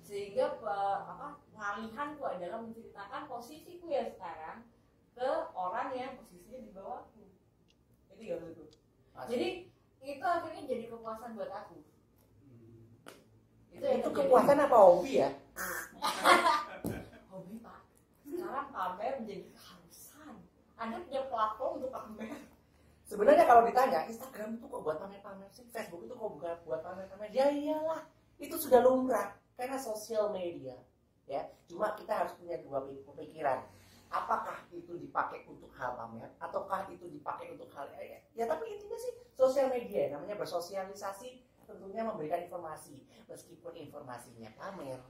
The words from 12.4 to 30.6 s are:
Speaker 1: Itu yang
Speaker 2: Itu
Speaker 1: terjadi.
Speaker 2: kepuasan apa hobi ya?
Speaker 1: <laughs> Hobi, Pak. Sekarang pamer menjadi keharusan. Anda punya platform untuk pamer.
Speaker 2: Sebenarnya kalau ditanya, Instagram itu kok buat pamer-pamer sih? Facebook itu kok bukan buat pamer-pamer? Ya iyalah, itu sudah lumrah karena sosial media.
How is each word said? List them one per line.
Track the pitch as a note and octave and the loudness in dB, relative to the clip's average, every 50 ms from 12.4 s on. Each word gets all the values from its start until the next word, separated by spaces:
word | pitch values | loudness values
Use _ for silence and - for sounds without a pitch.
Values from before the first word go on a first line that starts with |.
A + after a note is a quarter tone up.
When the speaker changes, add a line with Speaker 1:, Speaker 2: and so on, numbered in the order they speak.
| - C#3 A#2+ A#2 A2+ A2+ A#2 - - - - - - - - - - _ - - _ _ _ - - _ - | -20 -20 -20 -20 -20 -20 -20 -20 -20 -20 -20 -20 -20 -20 -20 -20 -20 _ -20 -20 _ _ _ -20 -20 _ -14
Speaker 1:
Itu | - - | -6 2
yang | - B3+ - | 2 2 4
Speaker 2:
Itu | - | 2
Speaker 1:
terjadi. | D#4 - - C#4 | 0 2 2 6
Speaker 2:
kepuasan | C4+ B3+ A#3 - C4+ C#4+ D4 | 10 10 10 10 10 8 8
apa | C#4+ - C4 A#3 | 8 8 10 12
hobi | G3+ F3+ F3+ F3+ - - - - | 12 12 12 10 6 2 2 4
ya? | C#3 C#3 C#3 - - - - | 4 2 0 -6 -14 -16 -10
Speaker 1:
<laughs> | - - - - - - - - - C4+ D4+ - - - - F4+ F4 F4 E4+ D#4 D4 D4+ - - - - - - - - - - A3+ - - | -8 -6 -6 -6 -6 -8 -10 -12 -4 -4 -2 -2 4 8 8 8 10 8 6 4 4 0 -4 -10 -8 -6 -6 -6 -6 -10 -12 -18 -20 -20 -16
Hobi, | F#3+ F#3+ - F3 G#3+ A3+ | -16 -16 -14 -14 -14 -16
Pak. | - - - - - _ _ _ _ _ _ _ _ | -16 -16 -20 -20 -20 _ _ _ _ _ _ _ _
Sekarang | C#4+ D4 F4+ F4 E4 - C#4 D4 - | -10 -8 -8 -6 -4 -4 -6 -6 -6
pamer | - A3 F#3 F3+ F#3 F#3+ G#3+ B3 C#4 C4+ | -6 -4 -4 -4 -4 -2 -2 -2 -2 -2
menjadi | A3+ G#3 F#3+ F3 - - | -6 -8 -8 -10 -12 -14
keharusan. | - - - - F#3 F3+ - - - - - - - D4 D#4 D4 A#3 F#3+ F3 - _ _ _ _ _ | -18 -20 -20 -20 -20 -20 -20 -20 -20 -20 -20 -20 -20 -20 -18 -18 -18 -18 -20 -20 _ _ _ _ _
Anda | - A3+ A3+ A3+ F4 | -8 -6 -6 -6 -8
punya | F4 - C#4+ C4+ C4+ | -8 -6 -4 -4 -4
platform | C4 - A3+ G#3+ G#3+ - - B3+ - - | -2 0 0 0 0 0 -2 -4 -4 -4
untuk | - E3+ F3 | -4 -6 -6
pamer. | - - - G#3+ G#3+ G#3+ A3 A3+ C#4+ - - - - - _ _ _ - - - - _ _ | -6 -8 -10 -10 -12 -10 -10 -10 -10 -12 -14 -18 -20 -20 _ _ _ -20 -20 -20 -20 _ _
Speaker 2:
Sebenarnya | - G#3 G3 G#3 B3+ D4+ E4+ E4 | -12 0 4 8 8 10 10 12
kalau | - A#3+ A#3 A3+ | 12 12 12 10
ditanya, | - - B3+ C4 B3+ - - - | 10 6 6 6 6 4 2 0
Instagram | A3+ A3+ - - - - G3+ G#3+ A3 A3+ A#3 | -2 -6 -10 -12 -12 -10 -10 -8 -8 -8 -8
itu | - | -10
kok | - B3 - - | -8 -10 -6 -2
buat | - D#3 D#3 | -2 -4 -4
pamer-pamer | G3 G3 G3 G3 - G3+ G3 F#3+ G3 G3 | -4 -10 -14 -14 -16 -16 -16 -16 -16 -18
sih? | - - B3 | -20 -20 -20
Facebook | A#3 - A3+ G#3 - E3+ E3+ - | -12 -8 -8 -8 -8 -10 -14 -12
itu | - A#3+ | -12 -12
kok | A3+ A3 G#3 - | -8 -8 -8 -8
bukan | D3 D#3+ E3+ E3+ E3+ - | -6 -6 -6 -6 -6 -4
buat | D#3 D#3+ D#3+ D#3+ | -4 -4 -4 -4
pamer-pamer? | F3 F#3 F#3+ F#3+ F#3+ - G3 G#3 G#3 | -8 -10 -10 -12 -12 -12 -12 -12 -4
Ya | F#3+ B3+ C4+ C#4+ | 2 4 4 4
iyalah, | D4 C#4+ C#4+ D4+ D#4 D#4 D#4 D#4+ D#4+ D#4 - - _ _ _ _ _ | 4 2 0 0 0 0 0 -2 -2 -4 -6 -12 _ _ _ _ _
itu | _ C#4+ C#4+ E4 | _ -12 -8 -6
sudah | E4 - - B3+ A#3+ A#3+ | -6 0 8 8 10 10
lumrah | B3+ C4 C4 B3+ B3+ A#3 G#3 - - - - _ _ _ | 10 6 6 4 2 2 0 0 -2 -6 -14 _ _ _
karena | - B3 C4 C4+ C4 | -8 -6 -4 -4 -4
sosial | G#3+ A3 G#3+ G#3+ - - A3+ G#3+ G#3 G3 | -4 -6 -8 -8 -8 -4 -2 0 0 0
media. | F#3+ F#3 F3+ F3 E3 D3 | 0 -4 -4 -6 -6 -8